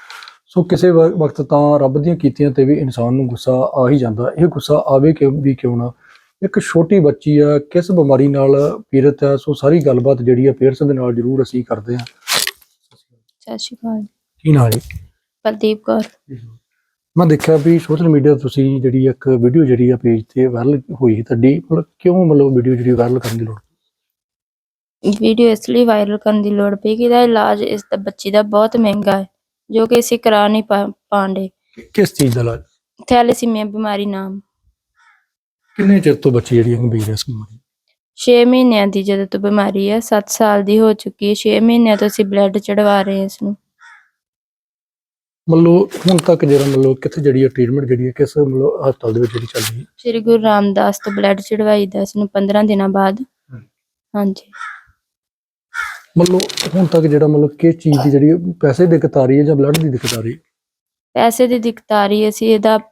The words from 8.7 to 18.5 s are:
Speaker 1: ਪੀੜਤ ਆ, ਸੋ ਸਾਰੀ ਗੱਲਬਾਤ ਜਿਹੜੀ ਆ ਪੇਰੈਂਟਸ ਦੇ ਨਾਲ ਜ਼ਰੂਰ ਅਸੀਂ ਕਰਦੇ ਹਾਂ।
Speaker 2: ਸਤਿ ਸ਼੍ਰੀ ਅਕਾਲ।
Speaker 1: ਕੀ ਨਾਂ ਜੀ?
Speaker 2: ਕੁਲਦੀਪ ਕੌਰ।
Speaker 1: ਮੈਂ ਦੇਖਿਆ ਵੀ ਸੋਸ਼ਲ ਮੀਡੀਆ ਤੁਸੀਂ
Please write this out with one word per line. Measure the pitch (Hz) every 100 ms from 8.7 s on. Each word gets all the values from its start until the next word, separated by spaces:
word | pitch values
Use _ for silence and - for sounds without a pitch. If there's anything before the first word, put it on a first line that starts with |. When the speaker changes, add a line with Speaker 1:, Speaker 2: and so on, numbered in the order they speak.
| - -
Speaker 1:
ਪੀੜਤ | 135 143 143
ਆ, | 139 139
ਸੋ | -
ਸਾਰੀ | 139 139 170
ਗੱਲਬਾਤ | 139 123 135 120
ਜਿਹੜੀ | 120 123 135
ਆ |
ਪੇਰੈਂਟਸ | 127 131 131
ਦੇ | 143
ਨਾਲ | 131 123
ਜ਼ਰੂਰ | 120 123 135
ਅਸੀਂ | 127 127
ਕਰਦੇ | 120 110 110 123
ਹਾਂ। | 117 _ - - - - _ _ _ _ _ 113 _ _
Speaker 2:
ਸਤਿ | 226 220
ਸ਼੍ਰੀ | - 247
ਅਕਾਲ। | 226 220 208 _ _ _
Speaker 1:
ਕੀ | 156
ਨਾਂ | 143 117
ਜੀ? | 117
Speaker 2:
ਕੁਲਦੀਪ | - - - _ _ _ 220 214 214 214
ਕੌਰ। | - 220 214 _ - 123 113 113 _ _ _ _ _ 160
Speaker 1:
ਮੈਂ | 170
ਦੇਖਿਆ | 147 - 156
ਵੀ | 160 170
ਸੋਸ਼ਲ | 165 156 165
ਮੀਡੀਆ | 147 143
ਤੁਸੀਂ | 139 135